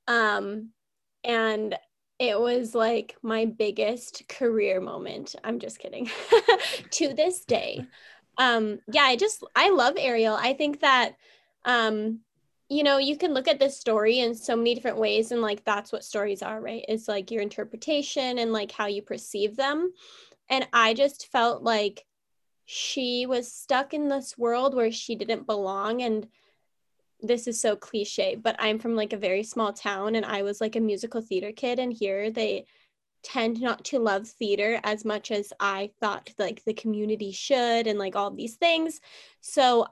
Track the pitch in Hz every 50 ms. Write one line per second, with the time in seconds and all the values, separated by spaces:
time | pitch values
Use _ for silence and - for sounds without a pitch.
0 | _ - 240 233 220 214 208 202 202 196 208 214 220 226 - _ _ _ _ _
1 | _ _ _ _ - 240 233 226 220 220 214 214 214 214 190 - - _ _ _
2 | _ _ _ _ 254 240 208 202 233 240 240 247 240 220 226 233 226 226 233 226
3 | 226 - - - - 220 220 220 226 226 220 - 220 208 208 220 220 208 240 240
4 | - - - - - - - - 269 233 226 220 202 196 190 185 185 175 180 185
5 | 185 180 175 - - - - - - 226 233 240 - 226 - - - - - -
6 | 247 226 - - - - 440 427 - - 415 - - - - - - - - -
7 | 330 277 262 294 302 359 359 - - - 240 - - - - - 254 - - -
8 | - - - - _ _ _ - 262 247 233 226 220 214 208 - - - 214 302
9 | 285 262 247 233 392 440 - - - - _ 254 311 381 285 269 240 262 330 392
10 | - 254 240 226 226 220 214 - - 247 277 - 302 294 285 294 - 277 262 247
11 | 233 - - _ _ _ _ _ _ _ _ _ - 247 247 240 226 220 220 214
12 | 214 220 226 226 - _ _ _ _ _ _ _ _ _ 277 302 294 285 277 269
13 | 277 277 294 285 349 349 285 254 262 339 294 - 269 277 269 - - 233 220 214
14 | 214 220 240 254 247 233 240 226 - - 233 233 233 240 240 240 240 240 208 220
15 | 220 208 208 220 226 220 240 233 226 214 202 208 - 220 208 202 202 - - 208
16 | - - - 208 202 208 202 185 196 - 220 220 233 233 226 226 - - 220 220
17 | 220 - 208 202 190 - 226 220 202 208 - - 214 220 - 226 - 311 302 285
18 | 285 - - 294 262 254 247 247 233 226 226 214 208 226 - - 214 202 202 202
19 | - - - 233 - - - 202 202 214 214 247 262 277 294 311 349 370 - -
20 | - - - - - - _ _ _ _ 262 262 - - - 240 226 220 226 226
21 | 277 285 285 - - - - - 226 240 - - - 233 226 214 208 202 196 -
22 | - _ _ _ _ _ _ _ _ _ _ _ _ - - - - - - 277
23 | 254 247 247 247 254 254 262 240 240 - - - - - 269 254 277 269 - 294
24 | 294 285 277 277 262 - - - 240 233 233 247 254 277 269 247 226 226 226 -
25 | - - 233 220 214 - 233 - - - 214 202 196 190 196 196 202 214 233 247
26 | 247 233 220 214 214 - _ _ _ _ _ _ _ _ _ _ _ _ _ _
27 | _ _ _ _ - 220 240 233 233 247 226 - - 226 208 202 - - - 214
28 | 202 - - - 190 190 - 220 - 233 - - - 214 214 220 220 233 233 220
29 | 214 214 226 202 202 180 185 196 220 - - 240 220 208 214 - - 208 202 190
30 | 196 214 226 220 208 - 214 196 202 202 202 - 220 220 220 226 226 214 202 190
31 | 233 226 - 233 226 - 196 185 185 208 220 - - 247 247 247 254 247 233 226
32 | 208 196 190 196 208 220 220 240 220 214 196 190 - _ _ _ _ _ _ _
33 | _ _ _ _ - - - 262 226 226 233 226 254 240 - - - - 294 254
34 | 226 214 196 196 220 - - _ 233 202 202 196 202 220 233 - - 214 214 208
35 | 214 214 208 208 - - 226 208 208 - - - 208 202 196 196 202 214 - _
36 | - 208 202 - - - - - 202 175 220 - - 220 220 - - 226 214 208
37 | 208 214 220 214 208 196 190 - - - 277 254 240 240 233 233 233 220 208 208
38 | 196 190 185 202 202 202 196 208 233 226 - - 339 339 330 320 320 330 - -
39 | - - - - - - _ _ - - - 285 262 254 247 233 - -